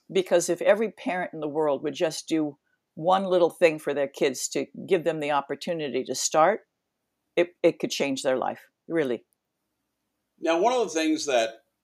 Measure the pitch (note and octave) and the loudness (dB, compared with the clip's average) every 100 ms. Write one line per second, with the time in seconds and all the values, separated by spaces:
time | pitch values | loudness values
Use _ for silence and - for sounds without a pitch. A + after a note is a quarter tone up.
0 | - F3 F3+ F3 E3+ E3+ F3+ G#3 A3 - | -4 -2 2 2 2 0 2 2 0 -6
1 | - F3+ F3 D#3+ D3+ D3 D3+ C3+ D3+ C3+ | -6 -4 -6 -6 -6 -2 0 0 -4 -2
2 | E3 D3+ - D#3+ D3+ C#3+ _ _ _ - | -2 -2 -2 -2 -2 -6 _ _ _ -4
3 | D#3+ F#3+ F#3+ F3+ E3 - E3+ D#3 D3+ C#3+ | 0 2 2 2 2 4 2 2 -4 -2
4 | C#3 - D3+ B2+ - D3 C3+ - C#3 F#3 | -2 0 0 0 -4 -4 -6 -8 -2 0
5 | D#3+ D#3 D3 C#3+ - C#3+ - E3 D3 B2+ | 0 -2 -2 -2 -2 -6 -6 -6 -4 -4
6 | A2 B2+ - D#3+ E3 A3 _ _ _ _ | -4 -4 0 4 4 2 _ _ _ _
7 | _ _ _ - F3 _ E3+ D#3+ - - | _ _ _ 0 0 _ 0 2 -4 -2
8 | C#3 C3+ C#3 C3 F#2 A2+ - _ - E3 | -4 -2 0 0 -2 -6 -12 _ -4 -2
9 | C#3 A2+ _ _ _ _ _ _ _ _ | 0 -2 _ _ _ _ _ _ _ _
10 | _ _ _ - D#3+ E3+ A3 B3+ G3 D#3+ | _ _ _ -6 0 2 2 2 0 0
11 | D#3 D3+ C#3+ B2 A2+ - _ _ | 0 0 0 0 0 -4 _ _